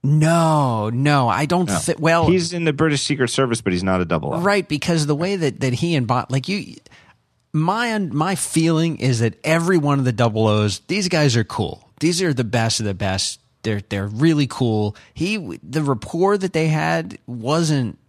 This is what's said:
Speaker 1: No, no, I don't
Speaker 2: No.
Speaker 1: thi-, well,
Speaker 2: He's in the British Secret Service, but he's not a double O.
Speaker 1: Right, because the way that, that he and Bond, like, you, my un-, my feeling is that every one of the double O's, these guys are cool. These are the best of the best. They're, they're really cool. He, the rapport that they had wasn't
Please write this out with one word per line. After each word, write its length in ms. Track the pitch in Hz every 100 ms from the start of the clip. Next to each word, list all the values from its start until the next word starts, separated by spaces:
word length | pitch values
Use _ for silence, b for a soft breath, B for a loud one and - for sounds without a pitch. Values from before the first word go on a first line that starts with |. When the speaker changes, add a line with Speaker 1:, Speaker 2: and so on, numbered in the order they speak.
Speaker 1:
No, 840 | 139 151 156 170 165 151 135 113 107
no, 380 | 120 143 147 120
I 180 | 101 147
don't 220 | 175 180
Speaker 2:
No. 80 | 170
Speaker 1:
thi-, 180 | 165 165
well, 280 | 160 165 160
Speaker 2:
He's 260 | 185 170
in 120 | 170
the 80 | 165
British 300 | 143 160 143
Secret 260 | - 147 123
Service, 300 | - 131 113
but 120 | -
he's 120 | 90
not 160 | 95 92
a 40 |
double 300 | 87 85 69
O. 60 | 170
Speaker 1:
Right, 280 | 180 202 -
because 380 | 147 - 165 147
the 80 |
way 220 | 147 180 196
that, 240 | 156 -
that 140 | 135
he 200 | 123 170
and 120 | 160 113
Bond, 180 | 123 -
like, 200 | 131 131
you, 260 | 196 - - _ b b b _ _ _
my 420 | 151 165 214 240
un-, 200 | 214 185
my 200 | 143 170
feeling 600 | 190 - 160 165 160 165 156
is 220 | 131 117
that 140 | 117 -
every 340 | - 165 170 185
one 200 | 143 143
of 40 |
the 80 | 127
double 340 | 110 120 107 110
O's, 320 | 107 104 95 -
these 200 | 190 180
guys 280 | 165 147 117
are 80 |
cool. 440 | 107 - 95 - _ _
These 200 | 156 175
are 140 | 180
the 80 | 131
best 380 | 117 120 113 -
of 60 | 107
the 80 |
best. 440 | 95 101 98 - - _ _
They're, 180 | 110 104 -
they're 200 | 101 101
really 400 | 107 160 151 139
cool. 480 | - 123 110 104 B B
He, 220 | - 170 214 135 78
the 200 | 80 139
rapport 520 | 143 120 - 170 190 202
that 160 | 185
they 140 | 160 160
had 520 | 156 160 165 170 - -
wasn't 680 | 120 113 156 160 147 117 -